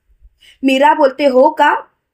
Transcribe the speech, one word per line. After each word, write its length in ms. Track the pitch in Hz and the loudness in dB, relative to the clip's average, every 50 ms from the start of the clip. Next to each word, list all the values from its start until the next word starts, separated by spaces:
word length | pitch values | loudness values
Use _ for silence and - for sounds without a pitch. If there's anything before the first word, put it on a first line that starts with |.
| _ _ _ _ _ - _ _ _ _ _ _ - | _ _ _ _ _ -20 _ _ _ _ _ _ -4
मीरा 300 | 269 262 262 285 302 311 | -2 -2 0 0 0 0
बोलते, 340 | 311 302 269 262 294 294 277 | 2 0 -2 -2 -2 -2 0
"हो 220 | 247 254 269 - | 2 2 2 0
का? 260 | - - 294 302 - - - _ _ _ _ _ | 0 0 -2 -2 -2 -4 -8 _ _ _ _ _